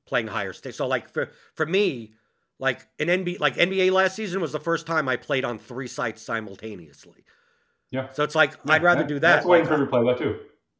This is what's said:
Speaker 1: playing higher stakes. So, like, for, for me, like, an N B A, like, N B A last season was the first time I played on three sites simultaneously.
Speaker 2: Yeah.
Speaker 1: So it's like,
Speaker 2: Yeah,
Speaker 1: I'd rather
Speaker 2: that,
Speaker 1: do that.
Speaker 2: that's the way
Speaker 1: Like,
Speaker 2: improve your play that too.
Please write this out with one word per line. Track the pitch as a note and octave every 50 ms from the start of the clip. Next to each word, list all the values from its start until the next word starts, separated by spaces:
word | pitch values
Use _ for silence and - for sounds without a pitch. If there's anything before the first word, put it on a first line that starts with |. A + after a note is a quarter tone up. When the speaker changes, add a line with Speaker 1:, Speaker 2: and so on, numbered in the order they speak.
| _
Speaker 1:
playing | - C3+ B2 A2+ G#2+
higher | G2 A2+ G2+ F#2+ F2+
stakes. | - - C3+ A2+
So, | - C#3+
like, | B2+ C3 - - -
for, | - D#3 C#3+ C#3 - _ _ _ _
for | - D#3+
me, | D3+ F3 G3 G#3 F#3 C#3 A#2+ A2+ G#2 _ _ _ _ _ _ _ _ _ -
like, | C3 C3 C3 - - _ _ -
an | D#3 E3+
N | F3+ F#3+ F#3
B | F3 F3
A, | -
like, | D3+ C#3+ B2+ D3
N | E3+ F#3+
B | F#3+ F#3+ F#3
A | F#3
last | F#3 F#3 F#3+ F#3 F#3
season | G#3+ A3 F#3+ E3+ G3
was | F3+ C#3 B2+
the | D3
first | - E3+ E3 D3+ -
time | - E3 D#3+ D3 C3+
I | B2+
played | A#2+ - - C#3+ C3+ B2+
on | B2 A#2+ G#2+
three | - - A#2+ B2+ C3+ A#2+
sites | - - B2+ A#2 G#2 - -
simultaneously. | - A#2 A2+ A2 G#2 G2 - - A2+ G#2 F2+ E2 D2+ C#2+ - - F2+ - _ _ _ _ _ _ _ _ _ _ _ _ _ _ _
Speaker 2:
Yeah. | - C3 - -
Speaker 1:
So | - - D3
it's | - -
like, | D#3 D#3 C#3+ - - -
Speaker 2:
Yeah, | C#3 D#3
Speaker 1:
I'd | D#3 E3
rather | F3 F3 - -
Speaker 2:
that, | C#3
Speaker 1:
do | D3+
that. | C#3+
Speaker 2:
that's | D3+ E3+ E3+ C#3 -
the | F3
way | F3 E3
Speaker 1:
Like, | D#3
Speaker 2:
improve | D3+ D#3 C#3+
your | C#3 -
play | C3 B2 A#2
that | B2 B2
too. | - D3+ A#2+ - - - - _ _ _ _ _ _